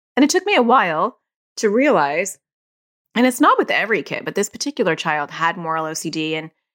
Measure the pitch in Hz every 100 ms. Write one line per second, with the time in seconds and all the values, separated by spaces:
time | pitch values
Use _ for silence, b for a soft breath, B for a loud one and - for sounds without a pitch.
0 | _ - 294 370 392 359 233 254 185 156
1 | 214 - _ _ _ - 220 226 285 185
2 | 143 156 196 - _ _ _ _ _ _
3 | _ 214 254 247 330 508 - 127 202 190
4 | - - 160 190 - - 285 277 185 160
5 | 165 151 147 156 165 180 160 160 156 165
6 | 165 160 156 156 160 _ _